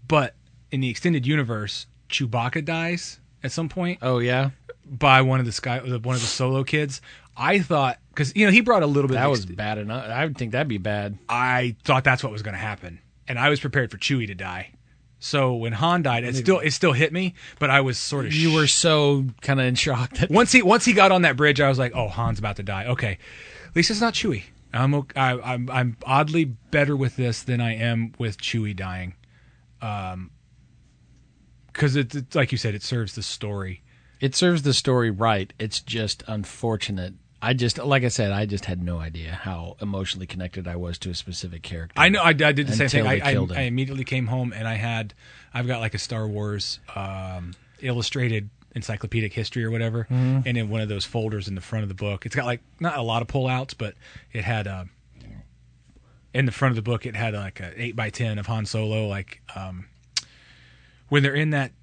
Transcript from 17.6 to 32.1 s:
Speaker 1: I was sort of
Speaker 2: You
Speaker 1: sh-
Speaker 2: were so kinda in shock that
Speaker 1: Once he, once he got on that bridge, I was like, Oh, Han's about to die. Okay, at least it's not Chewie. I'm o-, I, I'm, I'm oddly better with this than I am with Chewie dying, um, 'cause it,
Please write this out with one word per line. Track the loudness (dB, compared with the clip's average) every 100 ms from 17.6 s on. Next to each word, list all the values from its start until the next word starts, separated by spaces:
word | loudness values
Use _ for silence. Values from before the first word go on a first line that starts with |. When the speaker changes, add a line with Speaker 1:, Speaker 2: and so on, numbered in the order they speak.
| 4
Speaker 1:
I | 4
was | 4 -2
sort | -4 -4 -2
of |
Speaker 2:
You | 2 4
Speaker 1:
sh- |
Speaker 2:
were | 4 4
so | 4 4 6 6 4 0 -4
kinda | -2 2
in | 2
shock | 2 0 0 -2 0
that | 4
Speaker 1:
Once | 6 6
he, | 6
once | 6 6
he | 6
got | 8 8
on | 8
that | 6 6
bridge, | 4 6
I | 4
was | 4
like, | 0
Oh, | -2 -4
Han's | -2 -2 0
about | -4 -4
to |
die. | -6 -6 -2
Okay, | -2 -2 -4 -10 -20 -20 -20 -6
at | 0
least | 2
it's | 2
not | 0
Chewie. | 0 -2 -4 -6 -20 -8
I'm | 0 2
o-, | 2 -2 0
I, | 0 0
I'm, | -4 -4 -2
I'm | 0 0 -2 0
oddly | 2 2 2
better | 0 -2 _ 2 2 2
with | 0 0
this | -2 -2
than | -2 -2
I | 0 0
am | 0 0 -2 -4
with | -6 -4
Chewie | -4 -2 -2 -4
dying, | -6 -6 -8 -12 _ _ _ _ _ _
um, | -8 -6 -6 -10 -12 -18 _ _ _ _ _ _ _ _ _ _ _ _ _
'cause | 0 2 2
it, | 0